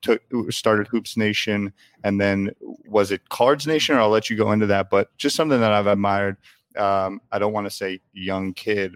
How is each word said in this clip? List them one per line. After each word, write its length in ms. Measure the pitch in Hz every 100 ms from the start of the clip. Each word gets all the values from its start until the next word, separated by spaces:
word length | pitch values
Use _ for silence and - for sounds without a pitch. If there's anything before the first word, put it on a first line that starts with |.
Took, 200 | - 113 _ 120 113
started 360 | - 113 107 104
Hoops 300 | 117 - -
Nation, 560 | 107 104 - 104 101 - _ _
and 160 | 104 98
then 320 | 101 98 98 -
was 500 | - - - 107 98
it 180 | 98 -
Cards 360 | - 120 147 143
Nation? 300 | 156 147 139
Or 40 |
I'll 80 | 107
let 200 | 110 -
you 60 | 110
go 160 | 104
into 140 | 107 104
that, 220 | 98 95
but 280 | 98 98 -
just 180 | 143
something 240 | - 160 127
that 140 | 110
I've 160 | 104 101
admired. 480 | 101 101 98 101 98 _ _ _ -
Um, 440 | 101 98 95 101 -
I 80 | 101
don't 120 | 104
wanna 180 | 107 101
say 300 | - 95 92 _
young 400 | 98 95 95 95
kid, 420 | 92 - 104 95